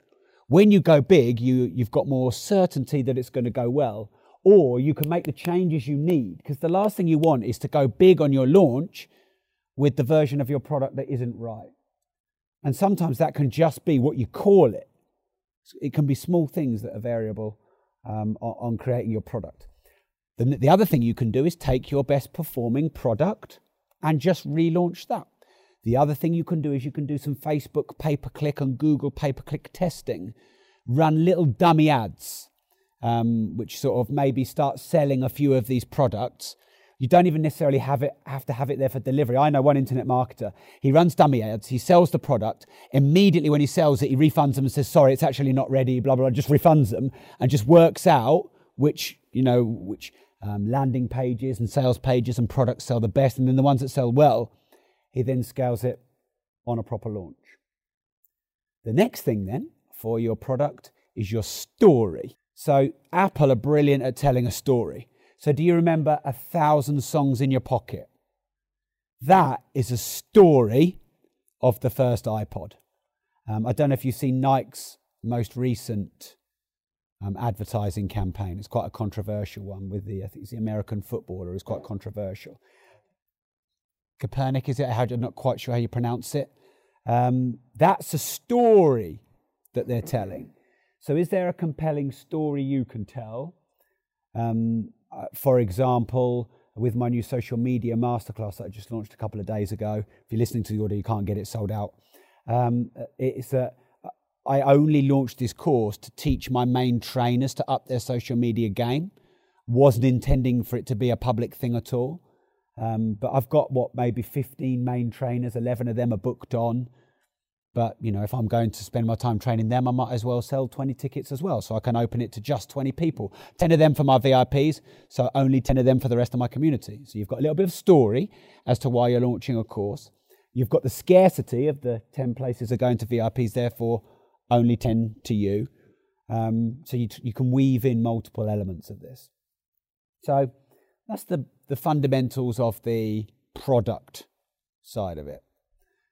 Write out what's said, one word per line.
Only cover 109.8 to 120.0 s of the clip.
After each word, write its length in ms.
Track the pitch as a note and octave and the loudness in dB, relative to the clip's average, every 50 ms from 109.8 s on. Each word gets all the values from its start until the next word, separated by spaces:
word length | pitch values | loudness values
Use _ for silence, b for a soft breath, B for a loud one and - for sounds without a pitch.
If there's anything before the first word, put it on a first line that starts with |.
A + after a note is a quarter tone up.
| C#3 C#3+ G#2+ A#2 A#2+ | 6 6 6 4 2
intending 580 | C3 B2+ A#2+ - C#3 C#3 C3+ A#2+ B2+ B2 A#2+ | 2 2 2 2 2 0 2 2 2 0 0
for 140 | G#2 - - | -2 -4 -6
it 100 | A#2+ - | -8 -6
to 80 | - B2+ | -6 -4
be 160 | G#2 B2+ B2 | -2 0 -2
a 60 | A#2 | -2
public 380 | A2+ - C3 A#2+ A2 A#2+ G#2+ - | -2 -2 -2 -2 -2 -4 -6 -6
thing 220 | - - B2 A#2+ | -6 -4 -4 -4
at 160 | A#2 - - | -4 -4 -4
all. 300 | - A#2+ A#2+ C#3 E3 F3+ - _ _ _ _ _ _ _ _ _ _ - | -4 -4 -4 -4 -8 -12 -18 _ _ _ _ _ _ _ _ _ _ -8
Um, 380 | A2+ A2+ A2+ A2+ A2+ A2 G#2+ G2+ | -6 -6 -4 -2 -2 -4 -4 -4
but 120 | - - | -6 -2
I've 180 | - C3+ B2+ - | -2 -2 -2 0
got, 200 | D#3+ D3+ - - | 0 0 0 2
what, 240 | C3+ B2+ A#2+ - - | -2 -2 -2 -2 -4
maybe 280 | B2 B2 B2 A2+ B2 | -4 -2 -2 -2 -4
fifteen 600 | A2+ - - C#3+ B2+ - - - - C3 B2+ B2 | -8 -6 -6 -8 -8 -8 -10 -8 -4 -4 -2 -2
main 280 | B2 B2+ B2 B2 A#2+ A#2 | -2 -4 -4 -4 -4 -6
trainers, 460 | - - C3+ B2 A#2+ A#2+ B2+ A#2 - | -6 -6 -6 -4 -4 -4 -6 -6 -6
eleven 320 | A#2+ A#2 A#2+ B2 G#2+ B2+ A#2+ | -4 -4 -4 -4 -4 -4 -4
of 80 | A2+ | -2
them 160 | A#2 A#2+ A#2+ | -2 -2 -2
are 40 | A2 | -2
booked 380 | G#2 - B2+ A#2+ - - - - | -2 -4 -6 -8 -8 -8 -6 -4
on. 340 | A#2 A#2 A#2 A#2+ B2+ B2 B2 _ _ _ _ _ _ _ _ _ _ _ _ _ _ _ _ _ | -2 -2 -2 -2 -4 -6 -8 _ _ _ _ _ _ _ _ _ _ _ _ _ _ _ _ _
But, 220 | A#2+ A2+ A2+ - - | -2 -2 -2 -4 -6
you 120 | - A2+ | -6 -4
know, 100 | G2+ G2+ | -4 -2
if 120 | G#2 G#2 - | -4 -4 -4
I'm 140 | B2 A2+ G2+ | -4 -2 -2
going 220 | A#2+ A#2 A#2 A2 | 0 0 0 -2
to 140 | - - - | -4 -6 -12
spend 220 | - - B2 A2+ | -8 -4 -4 -2
my 80 | A2+ A#2 | -2 -2
time 240 | - - A#2+ A2+ G2+ | -2 -2 -4 -4 -2
training 320 | - B2+ A#2 A#2 A2+ A2 | -2 -2 -2 -2 -2 0
them, 180 | A#2+ B2+ B2+ B2 | 0 0 0 0
I 40 | |
might 200 | B2 B2+ | 0 -2